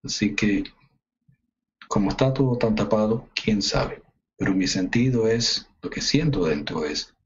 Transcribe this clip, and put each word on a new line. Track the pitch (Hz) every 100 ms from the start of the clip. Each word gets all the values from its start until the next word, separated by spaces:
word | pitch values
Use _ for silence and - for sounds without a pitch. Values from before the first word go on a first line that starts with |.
Así | - - 104
que, | - 107 98 - _ _ _ _ _ _ _ _ _ _ _ -
como | 110 98
está | - 135
todo | 135 131 120
tan | 113
tapado, | 110 107 110 107 120 -
quién | - - 104
sabe. | - - - - _ _ _ _
Pero | 98
mi | 95 92
sentido | 95 92 117 131 120 110
es, | 117 123 - - _
lo | -
que | -
siento | - 143 160 107 82
dentro | 73 73 - 76
es | - - _